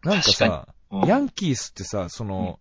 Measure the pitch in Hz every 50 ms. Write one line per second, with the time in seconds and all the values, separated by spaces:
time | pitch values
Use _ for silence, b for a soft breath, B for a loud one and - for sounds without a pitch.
0 | - 165 208 185 - - - - 131 110 85 71 - - - - - _ 196 190
1 | 190 156 220 277 285 254 - - 208 160 127 - - - - - 92 - - 101
2 | 90 82 - - 113 101 95 92 92 90 - -